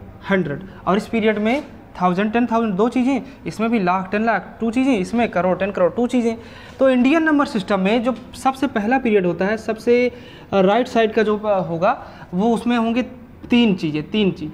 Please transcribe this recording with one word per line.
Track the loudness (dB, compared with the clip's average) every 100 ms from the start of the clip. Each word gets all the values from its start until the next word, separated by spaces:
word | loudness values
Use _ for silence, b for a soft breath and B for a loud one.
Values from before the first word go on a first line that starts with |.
| -20 -14 -2
हंड्रेड, | -2 -2 -6 -10 B -2
और | -2
इस | 0
पीरियड | 0 0 0
में | 0 -2 -4 -14 -20 -2
थाउजेंड, | 0 0 0
टेन | 0 0
थाउजेंड, | 0 0
दो | 0 0
चीज़ें, | 2 0 -2 B B -12
इसमें | -4 -2
भी | 0
लाख, | 0 0 -2
टेन | -2
लाख, | 0 -2 -4 -6
टू | -2
चीज़ें, | 0 2 0
इसमें | 0 0 0
करोड़, | 2 0 0
टेन | -2
करोड़, | 2 0
टू | 2 0
चीज़ें। | 2 0 -2 B B B 0
तो | 2
Indian | 4 4 4
number | 4 2 2
system | -2 -2 0
में | 2 2
जो | 0 -4 -8
सबसे | -4 -4 0 -2
पहला | 0 0 0
पीरियड | 2 2 2
होता | 0
है, | -2 -2
सबसे, | -4 -4 2 2 2 -2 B B B
अ, | 2
right | 4 2 2
side | 2 2
का | 2
जो, | 0 0
अ, | 0 0
होगा, | -2 0 0 0 B B B
वो | -2 0
उसमें | 0 0 0
होंगे | 0 -2 -4 -8 -20 -20 0
तीन | 4 4
चीज़ें, | 2 -2 -4 -4
तीन | 0 0
चीज़, | -2 -8